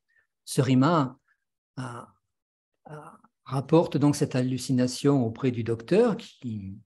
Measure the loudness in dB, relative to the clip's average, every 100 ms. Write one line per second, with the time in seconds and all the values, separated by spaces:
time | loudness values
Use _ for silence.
0 | _ _ _ _ -8 -2 2 4 4 2
1 | 0 -6 _ _ _ _ _ -12 -12 -12
2 | -16 _ _ _ _ _ _ _ -20 -20
3 | -20 -20 _ _ -8 -8 2 2 4 2
4 | 2 2 0 -2 -2 -2 -2 0 0 0
5 | 2 2 0 -2 -4 -2 -4 -4 0 2
6 | 2 0 -8 -14 -10 -10 -10 -14